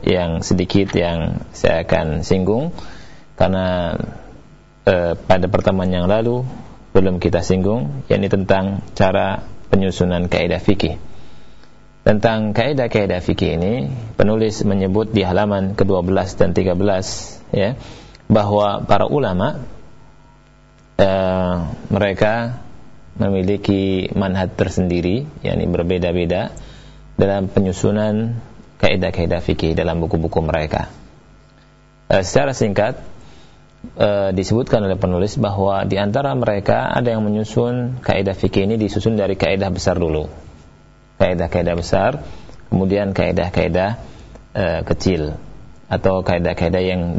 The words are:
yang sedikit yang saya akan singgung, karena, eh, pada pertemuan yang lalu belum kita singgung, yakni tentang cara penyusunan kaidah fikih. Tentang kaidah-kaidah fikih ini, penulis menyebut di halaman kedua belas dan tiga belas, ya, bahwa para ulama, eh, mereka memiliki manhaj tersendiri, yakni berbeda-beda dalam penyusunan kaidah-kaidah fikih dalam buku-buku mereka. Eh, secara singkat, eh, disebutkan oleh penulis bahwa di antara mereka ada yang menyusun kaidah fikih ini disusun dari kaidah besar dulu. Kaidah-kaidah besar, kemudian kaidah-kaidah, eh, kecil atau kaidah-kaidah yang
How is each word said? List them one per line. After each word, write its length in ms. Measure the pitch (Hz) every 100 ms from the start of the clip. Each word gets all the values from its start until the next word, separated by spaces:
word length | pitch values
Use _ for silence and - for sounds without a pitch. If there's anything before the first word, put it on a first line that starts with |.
| 87
yang 320 | 90 85 82
sedikit 540 | - 92 90 101 95 90
yang 480 | 85 85 82 82 -
saya 320 | - - 82
akan 400 | 82 82 78 80
singgung, 480 | - 95 92 113 170 - - - - - - -
karena, 640 | 92 95 92 90 85 - - - - - - - - - -
eh, 320 | 90 87 82
pada 320 | - 92 90
pertemuan 400 | 107 101 95 92
yang 160 | 90 87
lalu 380 | 110 117 123 131 - - - -
belum 240 | 95 95 87
kita 240 | 85 87
singgung, 640 | 87 92 92 117 143 135 -
yakni 220 | - 98
tentang 560 | 98 95 95 95 98 -
cara 500 | - 98 95 95 101 - - -
penyusunan 560 | 98 95 - 90 87 90
kaidah 320 | 87 87 80
fikih. 400 | - - 80 - - - - - - - - - - -
Tentang 480 | - 104 113 110 107
kaidah-kaidah 720 | 104 123 139 117 110 98 90
fikih 340 | - 90 82 82
ini, 320 | 92 127 139 127 - -
penulis 420 | 104 110 110 - 107
menyebut 480 | 98 95 101 110 113
di 80 |
halaman 500 | 92 92 104 98 95
kedua 300 | 104 98 92
belas 320 | 90 95 95 -
dan 160 | 92
tiga 240 | 92 92 90
belas, 640 | 101 95 98 - - - -
ya, 300 | 107 98 131 - - - - -
bahwa 560 | 107 104 104 104 101
para 240 | - 101 -
ulama, 560 | 147 110 90 - 135 - - - - - - - - - - - - - -
eh, 560 | 98 95 92 92 90 90 76 - -
mereka 720 | 98 101 92 107 117 117 123 - - - - - -
memiliki 960 | 101 95 92 101 104 98 98 95 -
manhaj 380 | 95 98 95 92 -
tersendiri, 680 | 90 95 90 87 87 117 151 - 95
yakni 180 | 87 85
berbeda-beda 800 | 85 85 92 87 90 85 90 - - - - - - - -
dalam 320 | 98 98 95
penyusunan 960 | 101 95 - 107 104 107 107 113 117 - - - -
kaidah-kaidah 560 | 82 95 87 90 82 87
fikih 320 | - 82 80
dalam 320 | 80 85 82
buku-buku 400 | 82 82 82 -
mereka. 480 | 78 78 78 - - - - - - - - - - - - _ -
Eh, 80 | 101 92
secara 260 | 131 139
singkat, 480 | 131 110 98 110 131 - - - - - - - - - -
eh, 340 | 107 101 98 95
disebutkan 480 | 90 110 135 117
oleh 160 | 98 92
penulis 400 | 92 87 104 -
bahwa 480 | 104 98 98 98 101
di 80 | 98
antara 400 | 104 120 143 131
mereka 560 | 113 101 98 117 131
ada 240 | - 120 110
yang 80 |
menyusun 800 | 107 107 110 123 120 123 123 127
kaidah 320 | - 95 98 92
fikih 320 | 95 101 98
ini 80 | 113
disusun 400 | 101 101 113 107
dari 240 | 95 95
kaidah 320 | 82 98 85
besar 240 | 87 95 90
dulu. 320 | 82 78 - - - - - - - - - -
Kaidah-kaidah 540 | 92 90 82 87 85 85
besar, 480 | 85 98 107 147 - - - - -
kemudian 400 | 92 95 101 101 92
kaidah-kaidah, 760 | 87 90 82 85 82 87 98 117 - - - - - -
eh, 240 | 87 80
kecil 540 | - - 95 85 76 76 - - - - -
atau 380 | 98 101 95 92
kaidah-kaidah 560 | 87 87 87 85 90
yang 180 | 92 92 87